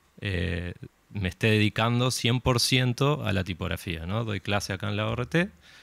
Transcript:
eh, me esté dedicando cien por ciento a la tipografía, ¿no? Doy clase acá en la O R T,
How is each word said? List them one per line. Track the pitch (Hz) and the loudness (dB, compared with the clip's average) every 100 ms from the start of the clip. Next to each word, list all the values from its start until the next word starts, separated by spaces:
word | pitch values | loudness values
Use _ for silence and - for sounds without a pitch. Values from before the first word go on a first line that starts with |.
| _ - | _ -8
eh, | 101 90 90 85 87 - - - _ | -4 -2 -2 -4 -6 -10 -16 -20 _
me | 104 90 | -4 -4
esté | - 113 | 2 4
dedicando | 110 107 - 113 120 127 | 6 4 2 2 2 2
cien | - 117 123 | 2 0 2
por | 131 120 | 2 2
ciento | - 131 127 117 139 147 | 4 4 2 2 0 0
a | 110 | 0
la | 95 | 0
tipografía, | 87 85 90 85 - 85 82 | -2 -4 -6 -6 -6 -6 -4
¿no? | 107 | -4
Doy | 113 98 | -4 -6
clase | - 101 - | -2 -2 -2
acá | 95 101 | -6 -4
en | 104 | -4
la | 107 | -4
O | |
R | 117 120 | -4 -2
T, | 160 196 - - - | 0 -2 -6 -20 -20